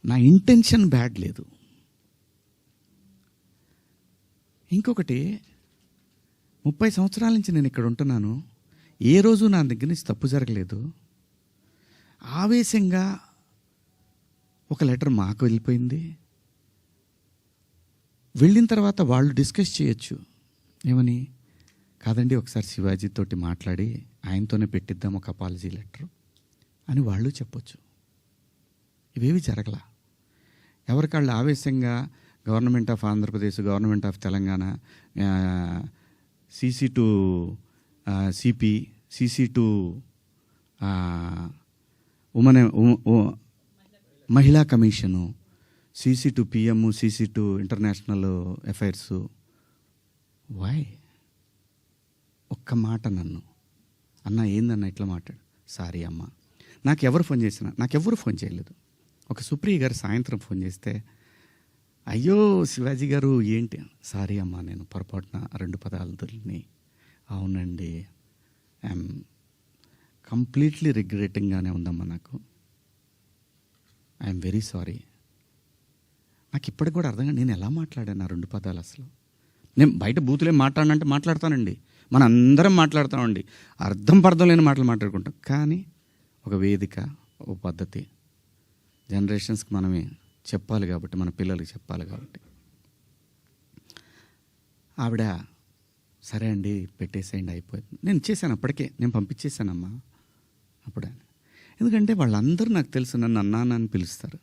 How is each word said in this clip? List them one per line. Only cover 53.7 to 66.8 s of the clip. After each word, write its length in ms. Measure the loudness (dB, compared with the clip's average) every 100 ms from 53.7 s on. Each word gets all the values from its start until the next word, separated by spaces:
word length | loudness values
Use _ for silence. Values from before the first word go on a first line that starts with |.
| _ _ _ _ _ -6
"అన్న 140 | -2
ఏందన్న 440 | 0 0 -2 -2
ఇట్లా 220 | -6 -6 -6
మాట్లాడు?" 680 | -6 -12 -20 _ _ _
"సారీ 300 | -12 -10 -10
అమ్మ." 260 | -10 -10 -14 _ _ _ _ -4 0
నాకు 180 | 2
ఎవరు 180 | 2 2
ఫోన్ 200 | 0 0
చేసినా, 300 | -2 -4 -10 -4
నాకు 180 | -2 0
ఎవరు 200 | 0 -2
ఫోన్ 200 | -2 -6
చేయలేదు. 300 | -8 -10 -14 -20 _ _ _ _ _
ఒక 100 | -12
సుప్రియ 380 | -8 -4 0 0
గారు 140 | 0
సాయంత్రం 460 | -2 -4 -4 -2 -8
ఫోన్ 260 | -6 -6
చేస్తే, 400 | -6 -8 -10 -10 -12 _ _ _ _ _ _ _ _ _ -8
"అయ్యో 560 | -2 2 4 4 4
శివాజీ 440 | 0 -2 -4 -2 0
గారు 340 | 0 2 2
ఏంటి?" 400 | 2 0 -2 -8 -16 _
"సారీ 340 | -12 -8 -4 -4
అమ్మ, 220 | -6 -8
నేను 240 | -12 -14
పొరపాటున 560 | -12 -14 -10 -12 -12 -14
ఆ 160 | -12 -10
రెండు 200 | -10 -10
పదాలు 360 | -10 -10 -10
దొరికినాయి." 540 | -12 -14 -12 -12 -12 -14 _